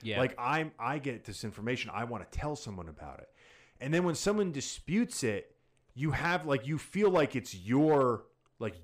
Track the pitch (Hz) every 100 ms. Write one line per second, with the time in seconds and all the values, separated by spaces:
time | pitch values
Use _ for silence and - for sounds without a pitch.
0 | 110 104 131 - 123 156 156 - 117 151
1 | 135 117 - 101 113 98 110 127 110 101
2 | 120 113 87 - 151 143 117 95 80 73
3 | 76 67 - _ - - _ - 131 165
4 | 180 156 190 208 190 139 - - - 196
5 | 247 - 123 101 - _ _ _ _ 123
6 | 151 131 165 175 156 139 123 156 - 196
7 | 208 180 143 127 95 95 95 131 156 143
8 | 127 110 - _ _ - 110 87